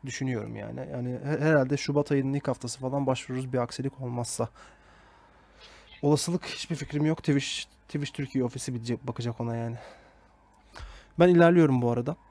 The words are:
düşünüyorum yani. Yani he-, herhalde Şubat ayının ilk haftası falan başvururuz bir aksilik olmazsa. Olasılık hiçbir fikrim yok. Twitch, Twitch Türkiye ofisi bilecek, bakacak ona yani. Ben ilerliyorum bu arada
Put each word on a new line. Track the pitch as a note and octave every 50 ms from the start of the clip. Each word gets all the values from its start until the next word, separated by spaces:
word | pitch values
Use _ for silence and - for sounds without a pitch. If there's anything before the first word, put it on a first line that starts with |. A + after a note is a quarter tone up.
| -
düşünüyorum | B2+ A#2 - C3+ C3 B2 G#2+ G#2+ A2+ A2
yani. | G#2 G#2 A2 A#2 C3 C3 D3 C#3+
Yani | B2 B2 B2 B2 B2+ C3+
he-, | C#3 D3+ C#3
herhalde | D3 D#3 D#3 C#3+ C3 C3 D3
Şubat | C#3 - - C#3+ D3 C#3+ - D3
ayının | C#3 C3 C3+ C#3
ilk | C#3+ - C#3+
haftası | B2+ - - A#2 - -
falan | C3 C3 C3+ C#3 C3+
başvururuz | C3 C3 B2+ - - B2+ C3 C3 B2+ B2+
bir | B2
aksilik | A#2+ A#2 - - C3+ C3+ - -
olmazsa. | C3 B2 A#2+ A#2+ A#2 - - - A#2+ - - - - - - _ _ - - - - - - - - _ _ _ _ _ _ - - - - - - - - - -
Olasılık | C#3+ D3+ C#3+ - F3 F3 F3+ -
hiçbir | - - - - - E3
fikrim | C3 C#3+ - D3 D3 D3+
yok. | D#3 E3 -
Twitch, | - - C#3 C#3+ - - - - - - _ _ _ -
Twitch | - D3 C#3+ - -
Türkiye | - C#3 - - C3 B2
ofisi | A#2+ - C3 - - B2
bilecek, | A#2 A#2 A#2+ A#2+ A#2+ C3
bakacak | B2+ A#2 - A#2 A#2+ A#2 -
ona | A#2+ A#2 A#2
yani. | A#2 A#2 A#2 A#2 A#2 - - - - - - _ _ _ _ _ _ _ _ _ _ _ _ - - - - - - - _ _ E3
Ben | F3 F3+
ilerliyorum | F3+ E3+ E3+ E3+ F3 F3 D#3+ C#3+ C3 B2 A#2+
bu | A#2+
arada | A#2+ B2 A#2+ C#3 F3 - _ _